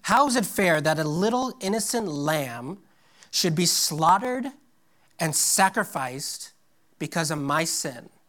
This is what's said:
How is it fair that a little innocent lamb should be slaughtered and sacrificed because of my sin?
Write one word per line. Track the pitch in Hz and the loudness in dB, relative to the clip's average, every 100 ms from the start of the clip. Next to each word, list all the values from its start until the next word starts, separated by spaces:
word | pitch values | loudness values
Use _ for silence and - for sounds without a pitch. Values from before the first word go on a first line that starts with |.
How | - 226 285 | 2 4 4
is | 247 | 2
it | 190 | -2
fair | - 185 156 | 0 2 4
that | 151 156 | 2 2
a | 156 | 0
little | 156 208 247 262 - | 0 0 0 -2 -4
innocent | 190 220 220 240 208 | -2 -2 -2 -2 -4
lamb | 147 147 156 131 120 127 196 _ _ _ _ - | -4 -2 -2 -2 -8 -10 -12 _ _ _ _ -8
should | - 185 160 | -2 0 2
be | 175 | 2
slaughtered | - - 151 160 190 254 254 269 - _ _ _ _ _ _ | 0 -2 2 4 4 2 -4 -6 -12 _ _ _ _ _ _
and | 165 | -2
sacrificed | 147 - - 190 190 196 156 131 131 - - - _ _ _ _ _ | 0 0 4 4 2 -4 -4 -6 -6 -10 -10 -14 _ _ _ _ _
because | 156 175 156 | -6 -2 -2
of | 151 | -2
my | 139 147 | 0 0
sin? | 165 - 160 123 - _ | 0 -2 -6 -10 -18 _